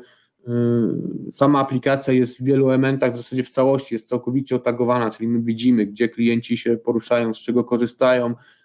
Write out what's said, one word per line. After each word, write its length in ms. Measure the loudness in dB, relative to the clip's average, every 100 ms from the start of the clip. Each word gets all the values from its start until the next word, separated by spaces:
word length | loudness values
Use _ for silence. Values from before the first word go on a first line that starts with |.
| -4 _ _ _ -6
y, 840 | 0 2 2 2 -2 -6 -8 -10
sama 280 | 0 2 2
aplikacja 540 | 0 -2 0 0 2
jest 280 | 2 0 -2
w 20 |
wielu 240 | 0 2 4
elementach, 440 | 4 2 2 0
w 40 | -2
zasadzie 260 | -6 -6
w 60 | -4
całości 460 | 0 2 2 -2 -8
jest 120 | -4
całkowicie 480 | -6 -2 -4 -2 -2
otagowana, 540 | -2 -2 0 0 -2
czyli 180 | -4 -2
my 120 | -2
widzimy, 440 | -2 0 2 4 2
gdzie 240 | 0 -2
klienci 480 | 0 0 0 -2 -4
się 200 | 0 -2
poruszają, 560 | 0 -2 0 0 0
z 60 | -4
czego 240 | -2 0
korzystają. 720 | 0 0 -2 0 2 2 0 -4 -12 -20